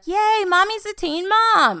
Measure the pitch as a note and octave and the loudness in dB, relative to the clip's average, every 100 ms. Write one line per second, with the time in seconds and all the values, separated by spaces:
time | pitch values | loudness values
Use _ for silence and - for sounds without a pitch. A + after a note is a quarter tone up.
0 | - F#4+ G#4+ A4 G4 F4+ G4 A4 G#4 G#4 | -4 -2 0 0 0 0 0 -2 -10 -8
1 | E4+ D#4 F#4 G#4+ A4+ G#4+ C#4 F#3 | -6 -4 -2 0 2 4 2 2